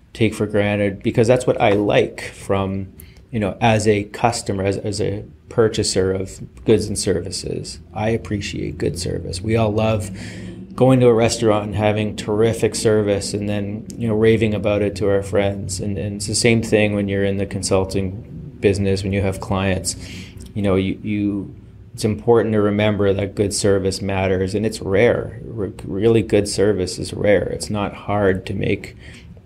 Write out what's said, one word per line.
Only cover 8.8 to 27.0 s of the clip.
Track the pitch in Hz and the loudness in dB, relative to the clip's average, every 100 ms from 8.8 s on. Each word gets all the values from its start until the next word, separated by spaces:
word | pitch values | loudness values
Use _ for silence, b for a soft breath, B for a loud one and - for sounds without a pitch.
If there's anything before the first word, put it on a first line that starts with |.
| - - | -4 -2
service. | 87 - 90 90 | -4 -6 -6 -6
We | 110 113 | 0 2
all | 110 | 2
love | 107 110 110 - - B B B B B - | 2 0 0 -4 -10 B B B B B 4
going | 127 131 | 6 8
to | 123 | 6
a | |
restaurant | 113 117 - 113 104 104 | 6 4 2 2 2 0
and | 98 | 0
having | 107 107 107 - | 2 2 -2 -4
terrific | - 104 113 113 113 - | -2 2 2 2 -2 0
service | 113 107 101 98 - | 2 2 2 0 -2
and | 101 104 | -4 -2
then, | 104 101 107 - - | -4 -4 -8 -10 -4
you | 117 | -2
know, | 107 | 4
raving | 110 113 113 | 4 4 2
about | 104 104 104 | 0 0 0
it | 104 92 | 0 0
to | 104 | 0
our | 98 | 0
friends. | 95 98 101 101 98 - | 0 0 0 -2 -6 -6
And, | 104 98 | -6 -4
and | 101 101 | -6 -6
it's | 107 | -4
the | 107 | 0
same | 123 113 | 4 2
thing | 110 107 107 | 2 2 2
when | 104 101 | 0 -2
you're | 98 | 0
in | 98 98 | 0 -2
the | 98 | -4
consulting | 98 92 95 95 101 95 95 - - - - | -4 0 0 0 -2 -4 -6 -12 -14 -14 0
business, | 107 98 98 95 | 2 2 0 0
when | 98 | 0
you | 98 | 0
have | 98 92 | -2 -2
clients, | - 98 98 92 - - B B B B - | -4 -2 0 -2 -4 -8 B B B B -12
you | 107 | -4
know, | 101 95 | 0 2
you, | 95 - | 0 -4
you, | 107 104 101 101 90 - - - - | -4 -2 -2 -2 -8 -14 -20 -20 -18
it's | - 113 | -4 -2
important | 101 120 117 107 | 0 4 4 4
to | 107 | 2
remember | 101 101 107 101 101 | 2 4 2 2 2
that | 95 98 - | 2 -2 -2
good | 101 | -2
service | - 104 98 95 95 | 0 2 2 2 -2
matters, | 98 95 95 95 92 101 | -2 0 0 0 0 0
and | 110 | -2
it's | 110 | -4
rare. | 92 98 117 - - 110 | 0 4 4 2 -2 -10
Re-, | - 113 98 - | -10 -6 -6 -8
really | - 95 113 113 | -8 0 4 4
good | 101 104 101 | 4 2 2
service | - 101 95 90 | 2 2 2 -2
is | - | -6